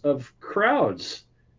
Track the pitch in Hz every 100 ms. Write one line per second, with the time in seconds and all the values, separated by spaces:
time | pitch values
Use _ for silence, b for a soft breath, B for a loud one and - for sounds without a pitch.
0 | 143 139 123 _ - 202 220 277 117 90
1 | - - _ _ _